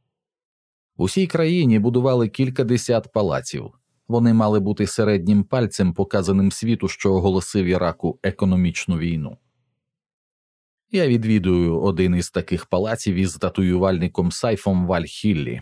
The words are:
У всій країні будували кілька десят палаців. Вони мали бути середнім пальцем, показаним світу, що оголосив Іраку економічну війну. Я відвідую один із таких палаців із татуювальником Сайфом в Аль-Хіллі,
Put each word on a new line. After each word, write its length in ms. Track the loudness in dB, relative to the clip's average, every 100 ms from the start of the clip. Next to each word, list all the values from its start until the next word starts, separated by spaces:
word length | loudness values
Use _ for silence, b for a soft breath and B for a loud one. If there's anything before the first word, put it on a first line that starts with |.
| _ _ _ _ _ _ _ _ _ -6
У 80 |
всій 220 | -2 0 -2
країні 520 | 0 0 2 4 4
будували 500 | 2 2 2 2 0
кілька 360 | 0 -2 0
десят 480 | 0 0 0 -2 -2
палаців. 600 | -2 -2 -2 -6 -10 -12 -18 _ _ _
Вони 260 | 2 4
мали 260 | 4 4 2
бути 260 | 0 -2 -2
середнім 580 | 0 0 2 2 2
пальцем, 500 | 2 0 -2 0 -2
показаним 580 | 0 -2 -2 0 2 0
світу, 360 | -2 -4 -2 -4
що 260 | -2 0
оголосив 520 | 2 2 0 -2 -2 0
Іраку 520 | 0 0 -2 -6 -4
економічну 760 | -6 -2 0 2 2 -2 -4 -4
війну. 380 | -2 -4 -6 -14 _ _ _ _ _ _ _ _ _ _ _ _ _ _ _
Я 180 | 0 2
відвідую 720 | 2 4 2 4 2 2 0
один 340 | 0 2 2
із 160 | 2 -2
таких 360 | -6 -4 -6 -2
палаців 480 | -2 -2 -4 -2
із 200 | 0 -2
татуювальником 1000 | -2 -4 0 0 2 2 0 -2 -2 -2
Сайфом 540 | -2 -2 -2 0 0 0
в 60 |
Аль-Хіллі, 680 | -2 -4 -4 -2 -2 -4 -8